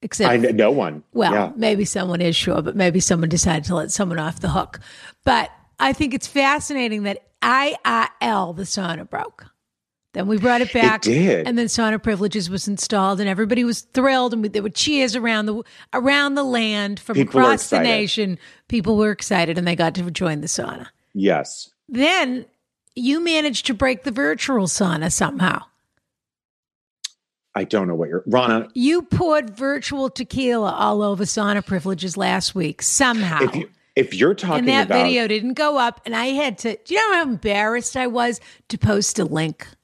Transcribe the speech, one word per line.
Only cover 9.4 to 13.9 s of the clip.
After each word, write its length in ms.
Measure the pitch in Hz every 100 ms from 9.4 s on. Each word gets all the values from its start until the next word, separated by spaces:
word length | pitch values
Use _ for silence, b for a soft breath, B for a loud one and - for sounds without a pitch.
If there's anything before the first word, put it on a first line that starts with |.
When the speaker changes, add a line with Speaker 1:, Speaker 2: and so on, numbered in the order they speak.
| - _ _ _ _ _ _
Speaker 1:
Then 120 | 185 190
we 120 | 214
brought 220 | 226 240
it 80 | 247
Speaker 2:
It 40 |
Speaker 1:
back, 280 | 247 226 220
Speaker 2:
did. 440 | - 120 185 101 -
Speaker 1:
and 80 | 240
then 120 | 233
sauna 340 | - 220 214
privileges 480 | - 202 202 214 175
was 180 | 190 -
installed, 520 | 202 - 214 190 190
and 100 | 202
everybody 340 | 190 220 240
was 180 | 240 233
thrilled, 520 | -